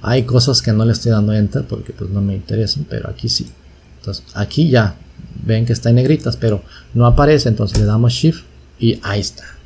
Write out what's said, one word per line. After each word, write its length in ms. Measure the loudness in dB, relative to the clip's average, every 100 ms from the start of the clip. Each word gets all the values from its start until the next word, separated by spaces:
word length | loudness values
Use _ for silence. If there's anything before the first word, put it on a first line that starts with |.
Hay 200 | 0 0
cosas 380 | 2 2 2 0
que 100 | 0
no 120 | 0 2
le 60 |
estoy 200 | 0 0
dando 220 | 2 2
Enter 300 | 0 0 -2
porque 280 | -6 -10 -10
pues 200 | -12 -6
no 100 | -4
me 140 | -2 -4
interesan, 500 | -6 -4 -2 -4 -6
pero 220 | -8 -10
aquí 200 | -8 -6
sí. 180 | -6 -8 -14 -20 -20 -20 -16
Entonces 260 | -12 -12 -12 -8
aquí 340 | -4 0 4
ya 260 | 4 2 -4 -20 -20 -20 -12
ven 220 | -2 0 0
que 80 |
está 160 | -2 2
en 60 | 2
negritas, 420 | 4 0 -2 -4
pero 240 | -2 -2 -6 -20 -8
no 140 | 2 4
aparece, 420 | 4 4 4 2
entonces 300 | 0 0 2
le 60 | 2
damos 280 | 2 2
Shift 300 | 2 0 -2 -10 -20 -20 _
y 220 | -2 -2
ahí 200 | -4 -6
está. 240 | -6 -10 -20 -20